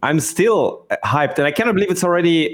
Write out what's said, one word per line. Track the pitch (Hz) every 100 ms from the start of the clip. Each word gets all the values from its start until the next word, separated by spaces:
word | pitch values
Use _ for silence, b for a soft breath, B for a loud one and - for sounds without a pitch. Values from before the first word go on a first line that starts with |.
I'm | 131 156
still | - - 214 208 113 - - -
hyped, | 101 139 143 -
and | 143
I |
cannot | 147 233
believe | 196 202
it's | 180
already, | 180 175 170 165 151